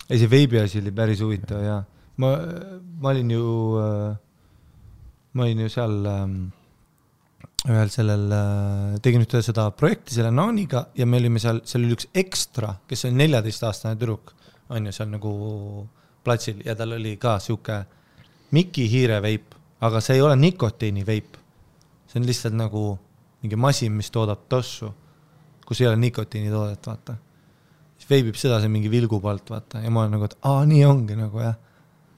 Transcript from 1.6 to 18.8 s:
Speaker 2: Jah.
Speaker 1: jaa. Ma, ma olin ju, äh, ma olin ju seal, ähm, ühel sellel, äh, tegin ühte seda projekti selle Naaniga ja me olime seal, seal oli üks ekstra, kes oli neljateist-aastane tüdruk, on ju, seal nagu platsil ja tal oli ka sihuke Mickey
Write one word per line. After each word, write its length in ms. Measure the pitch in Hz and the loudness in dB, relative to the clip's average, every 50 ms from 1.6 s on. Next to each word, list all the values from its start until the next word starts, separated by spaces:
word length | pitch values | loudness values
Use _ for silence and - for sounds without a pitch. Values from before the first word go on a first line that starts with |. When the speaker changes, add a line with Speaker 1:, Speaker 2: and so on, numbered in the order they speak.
| 101 | -4
Speaker 2:
Jah. 160 | 104 104 101 | -4 -4 -4
Speaker 1:
jaa. 300 | 101 - _ _ _ _ _ | -6 -10 _ _ _ _ _
Ma, 180 | - 131 131 139 156 170 170 170 175 190 196 185 185 180 180 170 160 | -2 0 0 0 -2 -4 -8 -10 -12 -14 -16 -16 -18 -18 -16 -10 -4
ma 80 | 135 135 | -2 0
olin 220 | 135 131 120 117 117 | 0 0 0 0 0
ju, 120 | 117 117 117 117 113 113 110 110 110 | 0 0 0 -2 -2 0 0 0 0
äh, 360 | 107 107 104 104 104 107 107 107 _ _ _ _ _ _ _ _ _ _ _ - - - - - - - - _ _ _ - | 0 -2 -2 -2 -4 -6 -6 -10 _ _ _ _ _ _ _ _ _ _ _ -20 -20 -20 -20 -20 -20 -20 -20 _ _ _ -4
ma 140 | 127 123 | -2 0
olin 160 | 117 113 110 110 | 0 0 0 -2
ju 40 | 110 | -4
seal, 240 | - 123 117 110 107 101 101 | -2 -2 -2 -2 -2 -2 -2
ähm, 300 | 104 101 98 98 98 95 92 92 95 - _ _ _ _ _ _ _ _ _ _ _ _ _ _ _ _ _ - - _ - | -2 -2 -2 -2 -4 -4 -6 -6 -8 -10 _ _ _ _ _ _ _ _ _ _ _ _ _ _ _ _ _ -20 -14 _ -6
ühel 280 | - 131 113 110 107 101 | 0 2 2 2 2 0
sellel, 360 | - 123 110 104 104 101 104 101 104 | 0 0 0 2 2 0 0 0 0
äh, 640 | 104 101 101 101 101 101 101 101 101 101 101 101 107 | 0 0 0 0 -2 -2 -2 -2 -2 -2 -4 -4 0
tegin 240 | - 127 120 120 117 | 2 4 4 4 4
ühte 160 | - - 120 | 2 2 0
seda 280 | 107 117 101 113 107 104 | 0 0 0 0 0 -2
projekti 420 | - - 147 190 - - - - 120 | 0 0 0 0 0 0 -6 -4 -2
selle 160 | 117 113 113 | 0 0 2
Naaniga 540 | 117 139 185 233 233 208 190 131 127 123 - - - | 2 2 2 2 0 -2 -2 -2 -2 -4 -4 -4 -4
ja 100 | 139 123 | -2 0
me 100 | 120 123 | 2 2
olime 220 | 123 120 117 117 110 | 2 2 2 2 0
seal, 220 | 113 117 113 113 - | 0 0 -2 -2 -4
seal 220 | - - 123 120 | -4 -2 0 0
oli 80 | 120 117 | 0 0
üks 140 | - - - - | -2 -4 -4 -2
ekstra, 600 | 185 190 185 - - - - - 123 110 107 101 - _ | -2 -2 -2 -2 -6 -6 -6 -6 -6 -6 -6 -6 -10 _
kes 180 | - 127 - - | -10 -8 -6 -4
oli 80 | 123 123 | 0 2
neljateist-aastane 800 | 131 147 160 139 113 104 110 - - 120 110 98 - - 110 113 | 4 4 4 4 2 0 -2 -4 -4 -4 -4 -4 -4 -6 -6 -4
tüdruk, 360 | 107 123 113 104 - - - - _ _ _ _ _ _ - | -4 -4 -4 -4 -6 -8 -14 -20 _ _ _ _ _ _ -10
on 160 | 120 113 104 | -8 -6 -6
ju, 60 | 101 | -6
seal 180 | 95 - 110 104 | -8 -8 -8 -8
nagu 220 | 107 104 107 107 101 101 107 107 107 104 101 101 101 104 104 110 _ _ _ _ _ _ - | -8 -8 -6 -6 -6 -6 -6 -8 -8 -8 -10 -12 -12 -14 -14 -16 _ _ _ _ _ _ -2
platsil 340 | 123 120 113 - 113 92 - - | 0 0 0 -2 -6 -10 -8 -6
ja 100 | 117 110 | -6 -6
tal 180 | 107 113 113 117 113 | -6 -6 -6 -6 -6
oli 160 | 110 110 104 | -6 -6 -6
ka 200 | - - 120 107 95 | -2 0 0 0 0
sihuke 400 | - - 113 - - - 107 104 98 - _ _ _ _ _ - - _ _ _ _ - | 0 -4 -4 -4 -4 -6 -6 -6 -8 -10 _ _ _ _ _ -20 -20 _ _ _ _ 0
Mickey 380 | 139 160 185 175 - 147 | 2 2 2 2 0 -2